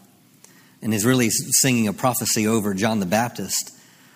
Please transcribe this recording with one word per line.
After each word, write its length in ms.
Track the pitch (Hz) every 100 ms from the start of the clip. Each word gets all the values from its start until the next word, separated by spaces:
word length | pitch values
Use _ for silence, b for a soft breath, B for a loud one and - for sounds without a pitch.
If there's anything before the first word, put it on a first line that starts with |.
| - _ _ _ b b b b
and 140 | 110
is 100 | 107
really 240 | 113 127 113
singing 560 | - - - 135 120 107
a 60 |
prophecy 540 | 92 131 117 107 117 107
over 260 | 113 101
John 280 | 95 113 110
the 60 | 90
Baptist. 680 | 107 120 - 95 - - B B B B